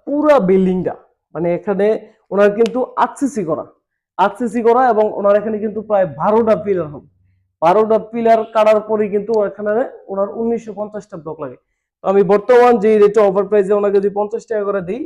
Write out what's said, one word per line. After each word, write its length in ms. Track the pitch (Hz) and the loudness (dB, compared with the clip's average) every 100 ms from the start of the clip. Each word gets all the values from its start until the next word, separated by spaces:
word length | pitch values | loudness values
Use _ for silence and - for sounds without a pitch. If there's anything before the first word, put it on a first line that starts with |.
পুরা 340 | - 285 302 269 | -6 0 4 4
বিল্ডিংটা, 560 | 185 190 185 185 160 - _ _ _ | 4 2 2 0 -4 -8 _ _ _
মানে 200 | 151 170 | -6 -4
এখানে 320 | 175 208 190 208 214 214 _ _ | -2 -4 0 0 -2 -6 _ _
ওনার 200 | 196 202 | 2 2
কিন্তু 280 | 208 233 247 247 - | 2 0 -2 -4 -2
আরসিসি 480 | 233 - 277 208 | -4 -2 -6 -4
করা, 200 | 165 139 98 _ _ _ _ - | -4 -6 -8 _ _ _ _ -4
আরসিসি 460 | 196 202 240 226 | -2 -2 -6 0
করা 260 | 226 240 262 | 2 2 2
এবং 240 | 214 214 | 2 0
ওনার 240 | - 202 208 | 0 2 2
এখানে 220 | 214 208 | 0 -6
কিন্তু 220 | 214 208 | -6 -8
প্রায় 240 | 208 202 180 | -2 0 0
বারোটা 500 | 143 180 220 226 196 | -2 0 2 2 0
পিলার 300 | 202 185 156 | -2 -4 -6
হবে। 220 | 147 - _ _ _ _ _ | -12 -20 _ _ _ _ _
বারোটা 380 | 160 226 220 220 | 2 2 2 0
পিলার 420 | - 240 226 226 220 | -2 -2 2 2 2
কাটার 280 | 220 214 214 | 0 2 2
পরেই 300 | 208 214 208 | 0 -2 -2
কিন্তু 220 | 202 202 220 | -2 -2 -2
এখানে 260 | 196 202 208 214 269 - - | -2 -4 -4 -2 -4 -10 -10
ওনার 220 | 196 202 | -6 -4
উনিশশো 420 | 233 233 233 220 | -4 -4 -4 -8
পঞ্চাশটা 420 | 196 208 208 - 180 | -12 -10 -12 -16 -16
ব্লক 240 | 151 151 | -14 -12
লাগে। 160 | 139 - _ _ _ _ | -12 -14 _ _ _ _
তো 40 | - | 0
আমি 140 | 196 | 2
বর্তমান 560 | 185 202 208 240 247 240 | 2 2 4 6 6 4
যে 200 | 214 214 | 2 4
রেটটা 240 | 208 214 | 4 4
অফার 220 | 202 185 | 2 0
প্রাইসে 280 | 190 208 190 | 0 0 2
ওনাকে 240 | 208 202 196 | 0 2 0
যদি 140 | 196 | 0
পঞ্চাশ 280 | 202 208 233 - | -2 -4 -8 -6
টাকা 180 | 220 | -4
করে 160 | 202 196 | -4 -4
দিই, 180 | 175 233 | -6 -10